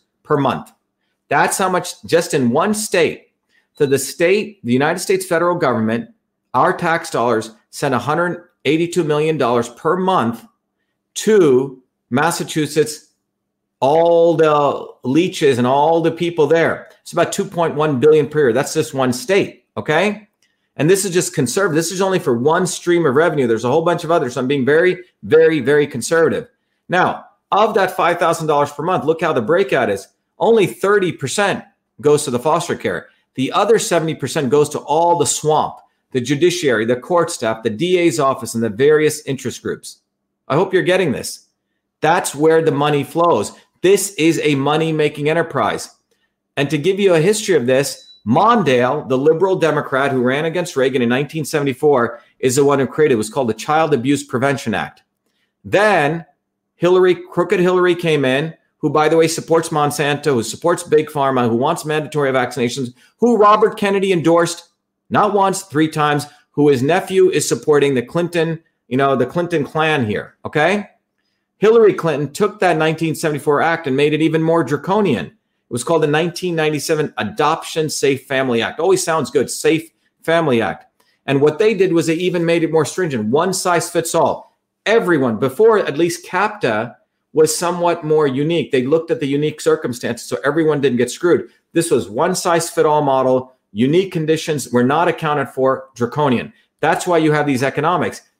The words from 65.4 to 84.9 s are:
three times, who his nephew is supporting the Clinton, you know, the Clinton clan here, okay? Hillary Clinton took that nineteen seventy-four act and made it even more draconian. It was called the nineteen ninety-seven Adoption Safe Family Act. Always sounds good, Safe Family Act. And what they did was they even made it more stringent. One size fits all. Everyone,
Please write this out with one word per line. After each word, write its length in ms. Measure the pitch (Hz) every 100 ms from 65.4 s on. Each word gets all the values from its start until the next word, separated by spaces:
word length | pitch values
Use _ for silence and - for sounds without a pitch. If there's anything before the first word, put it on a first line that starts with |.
| 196 185
three 260 | - 143 160
times, 380 | 156 151 147 120 - _
who 180 | - 147
his 140 | 131
nephew 480 | 135 175 170 185 185
is 180 | 151 -
supporting 460 | 131 - 147 143
the 80 | 127
Clinton, 600 | 117 170 170 170 160 160 - _ _
you 80 | 127
know, 200 | 139 135
the 100 | 123
Clinton 380 | 175 175 170
clan 400 | 135 156 156 151 110
here, 300 | 90 60 _
okay? 440 | - 151 160 208 196 _ _ _ _ _ _ _
Hillary 340 | 208 233 208
Clinton 400 | - 165 143 143
took 280 | - 202 208
that 160 | 180 160
nineteen 380 | 160 156 160
seventy-four 460 | 143 165 147 151 143
act 260 | 151 165 143
and 100 | 131
made 160 | 147
it 100 | 151
even 200 | 160 160
more 220 | 160 165
draconian. 640 | 131 143 170 202 196 107 73
It 460 | - _ _ _
was 120 | 120
called 180 | - 165
the 40 | 151
nineteen 500 | 151 170 165 180 165
ninety-seven 560 | 156 151 - 156 143 -
Adoption 720 | 110 - 151 160 - 165 156
Safe 360 | - 139 135 -
Family 360 | 135 131 117
Act. 180 | 101 -
Always 240 | 175 180
sounds 260 | 170 160 127
good, 200 | 139 117
Safe 400 | - 156 156 - _ _ _
Family 400 | - 165 160 120
Act. 240 | 98 80 - _ _ _ -
And 160 | 139
what 160 | 147 151
they 160 | 220
did 180 | 196 185
was 140 | 165 156
they 80 |
even 320 | 165 180 175 165
made 180 | 170
it 80 | 160
more 140 | 160 143
stringent. 400 | - 180 127 107
One 260 | 139 185
size 380 | 180 185 175 165
fits 240 | 170 160
all. 420 | 165 127 - - _ _ _
Everyone, 520 | 190